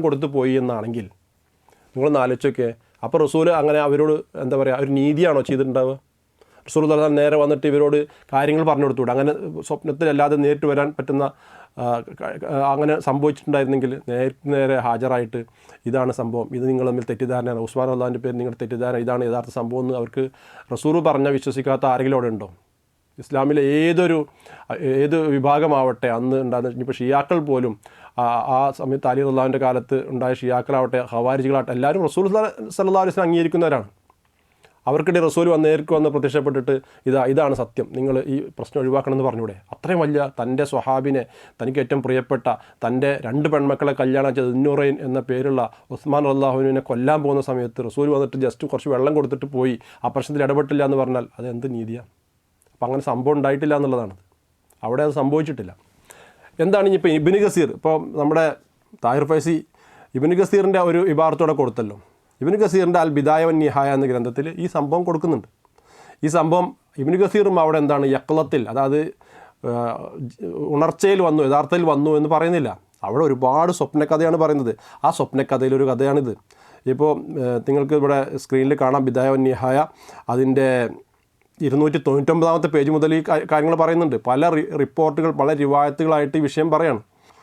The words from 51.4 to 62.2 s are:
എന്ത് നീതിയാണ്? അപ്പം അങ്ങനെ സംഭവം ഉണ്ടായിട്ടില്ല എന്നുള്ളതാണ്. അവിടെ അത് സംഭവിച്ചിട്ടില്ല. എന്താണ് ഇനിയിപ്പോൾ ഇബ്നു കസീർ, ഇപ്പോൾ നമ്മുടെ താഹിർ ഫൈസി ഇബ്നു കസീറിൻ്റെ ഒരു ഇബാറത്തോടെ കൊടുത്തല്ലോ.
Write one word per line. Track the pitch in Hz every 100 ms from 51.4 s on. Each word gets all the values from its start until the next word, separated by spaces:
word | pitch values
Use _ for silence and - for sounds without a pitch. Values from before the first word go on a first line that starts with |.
| 123 120
എന്ത് | 135 117
നീതിയാണ്? | 113 120 110 _ _ _ _ _ _
അപ്പം | _ 123
അങ്ങനെ | 135 139
സംഭവം | 123 131 147
ഉണ്ടായിട്ടില്ല | 135 143 151 147
എന്നുള്ളതാണ്. | 139 123 107 92 _ _ _ _ _ _ 110
അവിടെ | 127 151
അത് | 143
സംഭവിച്ചിട്ടില്ല. | 139 151 156 123 92 - _ _ - - - _ - -
എന്താണ് | 165 202 196
ഇനിയിപ്പോൾ | 185 175 156
ഇബ്നു | 151 196
കസീർ, | 202 175 151 -
ഇപ്പോൾ | 160 156 - 156
നമ്മുടെ | 147 160 156 - _ _ _ -
താഹിർ | 117 135 143
ഫൈസി | 156 160 160 - _ _ - - 127
ഇബ്നു | 151 180
കസീറിൻ്റെ | 185 202 190 190 175
ഒരു | 170 190
ഇബാറത്തോടെ | 156 160 156 160 143
കൊടുത്തല്ലോ. | 127 110 107 101 - _